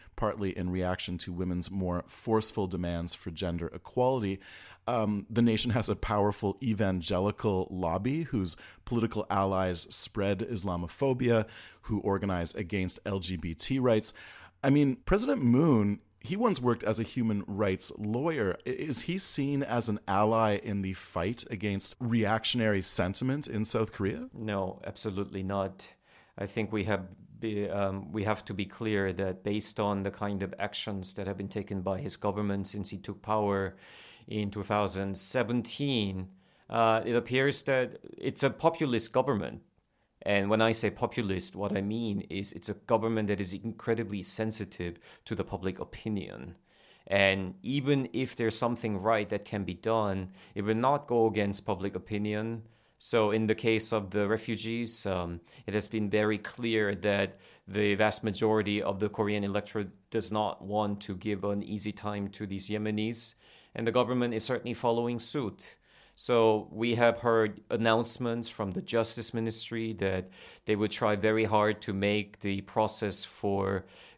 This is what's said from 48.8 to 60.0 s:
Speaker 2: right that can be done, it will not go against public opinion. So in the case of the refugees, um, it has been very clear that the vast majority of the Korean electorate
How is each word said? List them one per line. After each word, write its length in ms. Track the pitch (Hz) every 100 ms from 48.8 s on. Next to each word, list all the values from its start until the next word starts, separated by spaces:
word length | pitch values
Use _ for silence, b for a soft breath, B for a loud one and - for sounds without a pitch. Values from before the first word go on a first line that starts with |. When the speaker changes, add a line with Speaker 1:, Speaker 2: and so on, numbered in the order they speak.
| 110 101
Speaker 2:
right 260 | 104 110 104
that 160 | 104 -
can 180 | 107
be 100 | 92
done, 560 | 87 113 113 104 95 92 B B
it 80 | -
will 140 | 101 110
not 320 | 131 143 143
go 180 | 120 113
against 400 | 104 101 101 -
public 300 | 92 98 95
opinion. 640 | - 104 104 104 113 113 110 b b b
So 320 | - 120 107
in 160 | 110 110
the 80 | 110
case 360 | 113 110 -
of 200 | 110 98
the 160 | 101 101
refugees, 800 | 110 117 107 110 117 113 - 101
um, 340 | 92 87 85 - B -
it 80 |
has 160 | 104 101
been 180 | 110 104
very 300 | 107 107 104
clear 560 | - - 117 110 101
that 460 | 98 104 101 92 - B B -
the 280 | 98 104 98
vast 280 | 107 107
majority 560 | 110 95 110 107 101 104
of 200 | - 98
the 100 | 104
Korean 340 | 107 104 104
electorate 460 | 101 101 101 110 95 -